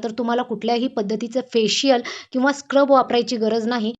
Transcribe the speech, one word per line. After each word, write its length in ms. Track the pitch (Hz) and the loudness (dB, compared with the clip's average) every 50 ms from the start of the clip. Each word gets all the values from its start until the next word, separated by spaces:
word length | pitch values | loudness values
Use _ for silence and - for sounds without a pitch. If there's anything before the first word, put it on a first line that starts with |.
| 233 | -4
तर 60 | 226 | -6
तुम्हाला 320 | 220 254 233 233 240 247 | -6 -4 -2 -2 -2 -2
कुठल्याही 460 | 247 247 226 214 214 226 233 240 254 262 | -2 -4 -6 -6 -2 -2 -2 0 -2 -2
पद्धतीचं 520 | - 233 208 196 220 214 233 226 - 262 | -4 -4 -4 -4 -4 -6 -6 -6 -4 -6
फेशियल 600 | 254 - - 226 220 202 - - - 269 254 240 247 - - - - - | -4 -2 0 0 0 0 0 2 2 2 2 2 0 -4 -12 -14 -12 -6
किंवा 200 | - 254 254 285 | -2 0 0 0
स्क्रब 380 | 277 285 - - 254 277 285 269 | 0 -2 -2 0 2 4 4 6
वापरायची 460 | 277 262 240 - 240 240 233 226 254 | 6 6 4 4 2 0 0 0 -2
गरज 300 | 220 220 214 220 233 220 | -2 0 0 0 0 -2
नाही. 260 | 233 247 240 208 220 240 | -2 -2 -2 -4 -4 -6